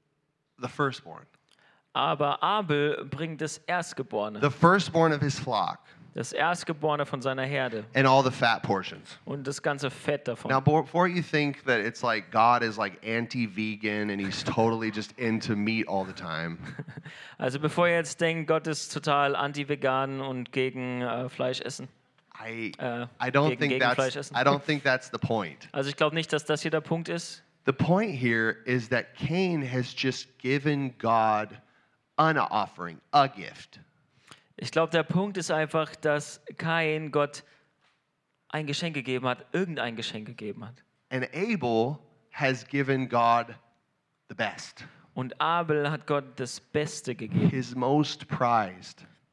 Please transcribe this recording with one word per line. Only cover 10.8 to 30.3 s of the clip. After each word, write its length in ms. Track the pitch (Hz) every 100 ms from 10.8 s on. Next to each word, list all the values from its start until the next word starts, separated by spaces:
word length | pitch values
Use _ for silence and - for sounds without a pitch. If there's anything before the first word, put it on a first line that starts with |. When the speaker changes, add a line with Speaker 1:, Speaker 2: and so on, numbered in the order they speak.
Speaker 1:
before 240 | 139 170 180
you 160 | 180
think 420 | - 156 147 135 135
that 120 | 120
it's 240 | 104 -
like 300 | 123 110 92
God 300 | 113 117 120
is, 140 | 117 107
like, 220 | 101 92 110
anti-vegan 1040 | 113 113 123 113 95 110 104 107 104 104
and 100 | 101
he's 220 | 98 95
totally 480 | - - 113 113 110
just 200 | 107 107 -
into 360 | 117 110 101
meat 320 | 104 104 113 -
all 160 | 95
the 80 | 95
time. 460 | 90 85 80 82 82 - - - -
Speaker 2:
<laughs> 400 | - - - -
Also 200 | 131 139
bevor 260 | 151 175 175
ihr 60 |
jetzt 260 | 170 151 -
denkt, 280 | 165 165 156
Gott 180 | 160 160
ist 260 | 151 -
total 420 | 156 151 143 143 143
anti-vegan 840 | 143 147 143 143 135 131 135 135
und 300 | 135 127 120
gegen, 480 | 135 131 131 127 123
äh, 260 | 123 117 127
Fleisch 320 | - 127 131
essen. 280 | - - 131 _ _ _ _ -
Speaker 1:
I, 280 | 113 113 113 -
Speaker 2:
Äh, 240 | 127 117 123 -
Speaker 1:
I 80 | 127
don't 200 | 139 151
Speaker 2:
gegen, 100 | 123
Speaker 1:
think 0 | 147
Speaker 2:
gegen 80 | 131
Speaker 1:
that's, 140 | 123
Speaker 2:
Fleisch 220 | 123 131 139
essen. 200 | 143 120
Speaker 1:
I 40 |
don't 200 | 135 143
think 180 | 143 147
that's 280 | 139 131 -
the 60 | 117
point. 500 | - 113 87 69 -
Speaker 2:
Also 180 | - 139
ich 60 | 143
glaub 160 | 151
nicht, 200 | 160 156
dass 120 | 151
das 180 | - 151
hier 80 | 165
der 80 | 156
Punkt 280 | 151 165 165
ist. 340 | 170 - - _ _ -
Speaker 1:
The 60 |
point 380 | 135 151 180 220 135
here 360 | 123 117 113 107
is 240 | - 127 113
that 260 | 123 -
Cain 480 | - - 170 185 165
has 320 | 131 127 123 -
just 420 | 131 127 -